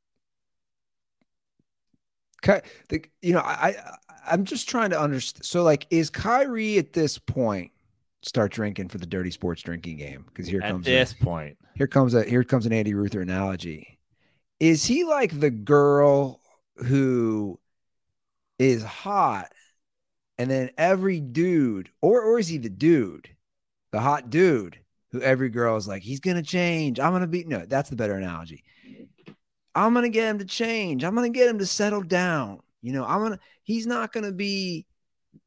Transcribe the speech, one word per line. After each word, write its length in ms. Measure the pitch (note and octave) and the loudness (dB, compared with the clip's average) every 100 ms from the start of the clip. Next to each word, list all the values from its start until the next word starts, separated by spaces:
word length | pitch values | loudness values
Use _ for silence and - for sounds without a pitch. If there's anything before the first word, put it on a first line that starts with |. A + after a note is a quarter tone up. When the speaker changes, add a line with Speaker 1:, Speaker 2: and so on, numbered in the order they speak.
| _ _ _ _ _ _ _ _ _ _ _ _ _ _ _ _ _ _ _ _ _ _ _ - | _ _ _ _ _ _ _ _ _ _ _ _ _ _ _ _ _ _ _ _ _ _ _ -2
Speaker 1:
Ky-, 220 | - G3+ - - - | 2 2 0 -20 -8
the, 160 | D#3 - _ | -8 -10 _
you 140 | F3 | 0
know, 60 | F3 | 2
I, 280 | - - F3 | 0 -2 -2
I, 60 | G3+ - - _ D#3+ C3 | -2 -14 -20 _ -16 -2
I'm 140 | E3+ | -2
just 240 | F#3+ C4+ - | -2 -6 -4
trying 220 | A#3+ G#3 | -2 0
to 60 | D#3+ | 0
underst-, 480 | D3 C3 - - | 0 -2 -6 -10
so, 180 | - F3 | -4 2
like, 240 | E3 C#3+ - | 4 2 2
is 180 | E3 D#3 | 0 0
Kyrie 680 | - G#3+ B3 C#4 A3+ G#3+ G3+ | -4 0 2 2 0 0 0
at 140 | D3 | 0
this 260 | E3 D3+ - | 0 0 -2
point 540 | - C3+ A2+ G2 F2 _ _ _ _ _ | -8 -2 -2 -2 -8 _ _ _ _ _
start 300 | - B2+ G#2 | -4 0 0
drinking 360 | A2+ G#2 G2 F2+ | 0 -4 -4 -10
for 100 | F#2 | -10
the 80 | E2+ | -6
Dirty 240 | F#2 F2+ | -6 -6
Sports 320 | - F2+ E2 | -6 -6 -6
drinking 360 | - E2+ F2 D2+ | -8 -10 -10 -14
game? 260 | C#2+ C2+ - | -14 -16 -20
'Cause 120 | - F2 | -14 -6
here 160 | F#2+ | -4
Speaker 2:
At 80 | G#2 | -4
Speaker 1:
comes 160 | F#2 G#2+ | -4 0
Speaker 2:
this 260 | C3 B2+ | 2 2
Speaker 1:
a, 40 | - | 0
Speaker 2:
point. 420 | F2+ E2 D2 - _ | -2 -2 -10 -16 _
Speaker 1:
here 120 | - C3+ | -4 0
comes 280 | C#3 B2+ | 2 4
a, 100 | A#2 | 4
here 180 | G#2 B2 | 4 0
comes 220 | B2 B2+ A2+ | 2 0 0
an 60 | |
Andy 220 | A2+ G#2 | 0 0
Ruther 260 | G2+ G2+ G2+ | -2 -2 -4
analogy. 800 | F2+ F#2 G2 F#2 E2+ D#2 - _ _ _ _ _ _ - | -4 -4 -4 -6 -10 -14 -16 _ _ _ _ _ _ 2
Is 260 | D#3+ D#3 | 4 4
he 200 | - C#4+ | 2 0
like 340 | E4+ C#4+ G#3 C#3+ | 0 0 0 0
the 120 | D3 | 0
girl 920 | A2 G#2 D3 C#3+ C#3+ C#3+ C#3 C3+ - _ _ _ - | 0 4 4 6 6 6 6 2 -6 _ _ _ -8
who 840 | B2 C#3 C3 B2 A2+ G#2+ G2+ E2+ _ _ _ _ _ _ _ _ _ - | 0 2 2 2 0 0 -4 -8 _ _ _ _ _ _ _ _ _ 2
is 240 | C3 A#2 | 2 2
hot 720 | A2 - G3 G3+ D3 G2 E2+ _ _ _ _ _ _ _ _ - | -2 -12 -2 2 2 0 -8 _ _ _ _ _ _ _ _ -6
and 120 | B2+ | -2
then 200 | C3 B2+ - | 0 -2 0
every 420 | E3+ F#3+ F#3+ E3+ | 2 2 0 -2
dude, 720 | C3 C3 F3+ E3 B2+ G2 F2+ - | -4 0 2 2 2 -2 -8 0
or, 220 | E3+ A#3+ | 4 4
or 160 | A3 A#3 | 4 2
is 100 | E3 | 0
he 100 | D3+ | -4
the 120 | A2+ | -8
dude, 580 | F#2+ D#3 D#3 F#2+ D2+ - _ _ _ _ _ - | 0 4 4 2 -8 -20 _ _ _ _ _ -8
the 80 | G#2+ | -2
hot 300 | C3 D3 B2 | 0 0 0
dude 480 | D3+ F#3 B2 F2+ - _ _ _ | 2 4 2 -2 -16 _ _ _
who 100 | B2 | -2
every 260 | C3 C3 C3 | 2 2 0
girl 280 | A#2+ A#2 A2 | 0 0 0
is 100 | G2+ | -4
like, 160 | G2 | -10
"He's 180 | G2+ C#3 | -10 -4
gonna 220 | F#3 F3 | -2 -2
change. 560 | D3+ F3+ F3 E3 D3 A#2 | -2 0 0 0 -2 0
I'm 140 | D#3 | 2
gonna 140 | F3+ F3 | 2 0
be," 180 | F3 | -4
no, 200 | E3 G#2+ | -4 -6
that's 240 | F2 C3+ - | -2 -2 -2
the 60 | A#2+ | -4
better 200 | G#2+ F#2+ | -4 -4
analogy. 480 | F#2 E2 E2 D2 _ _ - - - _ - - _ _ _ | -6 -8 -12 -18 _ _ -20 -20 -20 _ -20 -20 _ _ _
"I'm 200 | D#3 A3 | 0 2
gonna 140 | A#3+ A#3+ | 4 2
get 200 | A3 A3+ | 0 0
him 100 | G#3 | -2
to 40 | |
change. 600 | F#3+ - A#3 A3+ F#3 C3 | -6 -6 -4 -2 -2 -2
I'm 100 | E3+ | -2
gonna 160 | A3+ A#3+ | 0 0
get 180 | B3 A#3+ | 4 4
him 100 | G#3+ | 4
to 80 | F#3+ | -2
settle 360 | - G#3 G#3 | 0 0 -2
down. 580 | E3+ F3+ F3+ D#3 G#2+ F#2 _ _ | 0 0 2 0 -4 -10 _ _
You 100 | A#2 | -6
know, 120 | C3+ A#2 | -4 -2
I'm 160 | F#3 | -2
gonna, 160 | A3 F#3+ _ _ | -2 -6 _ _
he's 240 | - A3+ A3+ | -6 -4 -2
not 260 | A#3+ A3 | -4 -4
gonna 200 | A3+ G#3 | -6 -6
be 540 | F#3 G3+ G3 F#3 D#3+ - _ _ _ _ - | -4 -4 -2 -4 -8 -12 _ _ _ _ -20